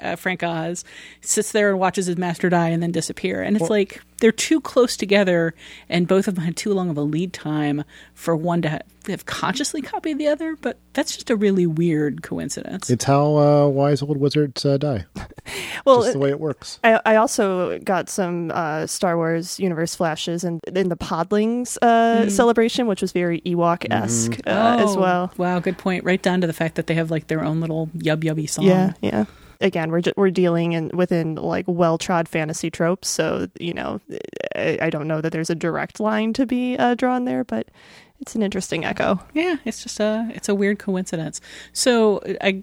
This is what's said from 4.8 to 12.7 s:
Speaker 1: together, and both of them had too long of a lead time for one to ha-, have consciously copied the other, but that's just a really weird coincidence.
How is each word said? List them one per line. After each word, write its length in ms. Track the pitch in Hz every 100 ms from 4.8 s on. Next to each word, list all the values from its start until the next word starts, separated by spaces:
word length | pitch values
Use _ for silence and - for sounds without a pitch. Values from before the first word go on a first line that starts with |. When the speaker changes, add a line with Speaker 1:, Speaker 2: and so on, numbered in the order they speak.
| 240 -
Speaker 1:
together, 580 | 196 202 190 175 165 - - - -
and 180 | 175 175
both 220 | 190 202
of 60 | 180
them 80 |
had 120 | 170 165
too 160 | 220
long 160 | 196 180
of 60 | 147
a 40 |
lead 300 | 147 156 180
time 520 | - 156 151 147 147 147 - -
for 220 | - - 165
one 240 | 170 170
to 60 | 160
ha-, 80 | 156 - _ -
have 160 | 170 -
consciously 540 | - - 254 294 320
copied 360 | 262 - 320 294
the 80 | 302
other, 300 | 294 320 320
but 220 | - - _
that's 200 | - 311
just 160 | - -
a 60 | 220
really 300 | 202 190 175
weird 560 | 156 170 151 147 156
coincidence. 640 | - 175 165 - -